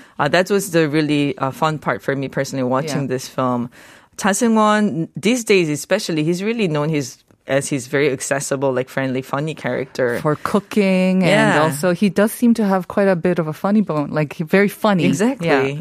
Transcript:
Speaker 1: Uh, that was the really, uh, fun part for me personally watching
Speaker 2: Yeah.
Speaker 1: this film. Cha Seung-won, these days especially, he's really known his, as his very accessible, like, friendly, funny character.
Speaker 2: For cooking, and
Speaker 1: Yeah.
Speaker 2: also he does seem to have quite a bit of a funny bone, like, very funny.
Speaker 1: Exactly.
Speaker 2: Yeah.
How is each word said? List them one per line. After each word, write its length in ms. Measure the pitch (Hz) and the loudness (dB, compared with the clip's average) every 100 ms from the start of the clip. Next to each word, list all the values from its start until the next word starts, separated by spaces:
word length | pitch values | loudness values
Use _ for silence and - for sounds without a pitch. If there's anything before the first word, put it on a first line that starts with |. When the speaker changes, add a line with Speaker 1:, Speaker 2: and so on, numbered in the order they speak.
| - - | -10 -4
Speaker 1:
Uh, 80 | 151 | 0
that 200 | 170 190 | 2 2
was 220 | 202 196 | 0 0
the 180 | 165 156 | 0 2
really, 480 | 156 151 147 143 - | 0 0 0 0 -2
uh, 140 | 135 | -6
fun 280 | 123 160 156 | -2 -2 -2
part 220 | - 120 | -4 -4
for 140 | - 139 | -4 -4
me 120 | 131 | -4
personally 360 | - 135 135 | -4 -4 -4
watching 380 | 123 131 131 147 135 | -2 -2 -2 -4 -2
Speaker 2:
Yeah. 80 | 127 | -4
Speaker 1:
this 120 | - | -6
film. 400 | - 127 123 120 - - - _ - | -4 -2 -2 -4 -12 -20 -20 _ -4
Cha 120 | 196 | -2
Seung-won, 760 | 196 233 220 214 214 208 151 160 - | 2 2 4 4 2 0 -2 -6 -2
these 280 | 208 247 220 | 0 0 2
days 240 | 196 160 | 2 2
especially, 540 | 147 - 190 - 160 | -2 -2 -2 0 -2
he's 200 | 156 175 | 0 -2
really 240 | 202 233 190 | -2 -2 0
known 220 | 151 147 | 0 0
his, 280 | 147 123 - _ _ - | -2 -4 -10 _ _ -4
as 220 | 135 135 | -2 -2
his 160 | 143 120 | -6 -2
very 240 | 143 147 | 0 0
accessible, 600 | 143 - 139 - 139 139 | 0 -4 -4 -4 -2 -2
like, 160 | 127 131 | -2 -4
friendly, 320 | - 131 127 | -4 -4 -4
funny 320 | 131 139 156 | -4 -4 -6
character. 640 | - 127 127 135 - 123 117 | -6 -4 -4 -4 -2 -2 0
Speaker 2:
For 160 | 156 151 | -2 -2
cooking, 840 | - 202 - - 190 185 185 185 | -2 -2 0 0 2 2 2 2
and 320 | 175 202 214 | 4 4 4
Speaker 1:
Yeah. 80 | 165 | 4
Speaker 2:
also 320 | 156 139 180 | 2 0 0
he 160 | 170 202 | 2 0
does 220 | 165 214 | 2 0
seem 240 | - 240 226 | 2 2 4
to 100 | 202 | 2
have 220 | 190 180 | 0 -2
quite 200 | - 196 | 0 2
a 80 | 180 | 2
bit 220 | 180 175 | 0 0
of 100 | 156 | -2
a 60 | |
funny 280 | 151 196 214 | -4 0 2
bone, 280 | 185 151 147 | 2 -2 -2
like, 240 | 151 147 - | -2 -4 -4
very 300 | 156 190 202 | 0 2 2
funny. 380 | - 220 190 143 | 0 0 2 2
Speaker 1:
Exactly. 400 | 139 226 254 170 | 2 0 0 0
Speaker 2:
Yeah. 320 | 139 135 147 | 2 0 -4